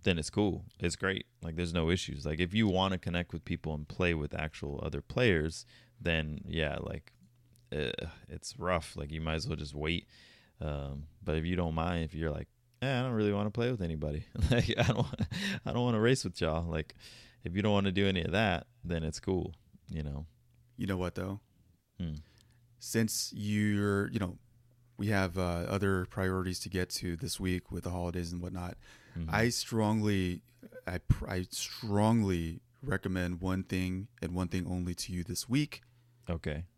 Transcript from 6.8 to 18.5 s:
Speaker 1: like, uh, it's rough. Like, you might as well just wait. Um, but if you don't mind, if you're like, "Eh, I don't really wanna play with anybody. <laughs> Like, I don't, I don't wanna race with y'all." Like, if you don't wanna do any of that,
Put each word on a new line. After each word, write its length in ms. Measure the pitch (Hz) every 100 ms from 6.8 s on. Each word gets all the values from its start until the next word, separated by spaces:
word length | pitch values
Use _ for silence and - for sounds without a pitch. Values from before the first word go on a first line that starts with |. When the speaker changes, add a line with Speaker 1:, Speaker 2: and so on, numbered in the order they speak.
Speaker 1:
like, 320 | - - - _ - _ _ - _
uh, 180 | 76 67 - 80 - -
it's 300 | 78 - -
rough. 360 | 82 87 - -
Like, 140 | 73
you 100 | 80
might 140 | 80
as 140 | 80 -
well 80 | 76
just 180 | 73
wait. 320 | 71 78 85 - - - - _ _
Um, 480 | 78 71 71 69 76 -
but 140 | 92 80
if 80 |
you 120 | 82 90
don't 180 | 85
mind, 300 | 82 82 87
if 100 | 80
you're 160 | 78 80
like, 180 | 73 76 _ _ _
"Eh, 180 | 127 127
I 40 |
don't 100 | 127
really 200 | 113 104
wanna 180 | 101 104
play 200 | 110 120
with 120 | 123
anybody. 420 | 87 78 76 73 - -
<laughs> 140 | 104
Like, 220 | 117 - -
I 60 |
don't, 220 | 113 - 117 - 110 - 196 196 -
I 60 |
don't 100 | 120
wanna 180 | 123 110
race 220 | 113 131
with 160 | - -
y'all." 220 | 80 80
Like, 320 | 85 80 76 - - - - -
if 100 | - 90
you 40 |
don't 100 | 107
wanna 200 | 101 98
do 140 | 92 98
any 160 | 95
of 80 | 82
that, 360 | 90 110